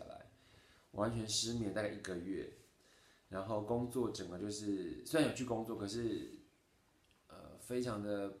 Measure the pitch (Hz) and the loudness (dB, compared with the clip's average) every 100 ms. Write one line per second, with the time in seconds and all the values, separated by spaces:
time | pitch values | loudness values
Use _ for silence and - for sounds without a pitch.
0 | - - - - - - - - - - | -10 -12 -16 -20 -20 -20 -20 -20 -8 2
1 | 110 117 107 104 113 120 104 98 104 101 | 2 4 2 2 2 2 2 2 0 -2
2 | 95 90 90 90 - - - - - - | -4 -4 -2 -4 -4 -10 -20 -20 -20 -20
3 | - - _ 95 98 107 104 120 123 127 | -20 -20 _ -4 0 0 2 2 2 2
4 | 110 92 87 90 104 104 104 95 85 76 | 2 0 -4 -2 -2 0 2 2 0 -4
5 | - 160 135 - 123 117 113 110 101 117 | 2 4 4 2 0 0 0 -2 -2 0
6 | 117 92 - - - _ _ _ _ _ | 0 0 -4 -10 -18 _ _ _ _ _
7 | _ - - 85 76 80 - 123 123 107 | _ -20 -18 -16 -14 -14 -2 0 0 0
8 | 104 101 98 92 | 0 0 0 -4